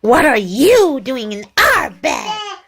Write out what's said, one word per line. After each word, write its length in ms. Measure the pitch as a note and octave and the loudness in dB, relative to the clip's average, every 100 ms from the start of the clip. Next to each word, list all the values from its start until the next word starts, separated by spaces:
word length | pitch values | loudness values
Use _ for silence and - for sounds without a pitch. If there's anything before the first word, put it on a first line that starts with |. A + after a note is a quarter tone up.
what 240 | G#3+ C4 | 2 4
are 140 | D4+ A#3 | 4 0
you 600 | F#3+ G3 D#4+ B4 F#4+ C#4 | -2 0 4 4 4 0
doing 300 | G3+ C4 G#3+ | -6 -8 -8
in 120 | G#3 G#3 - | -10 -8 -2
our 340 | D5+ A#4+ - | 0 0 -2
bed? 480 | F3+ - - - G#4+ G#4 G4 | -6 -6 -6 -8 -10 -10 -14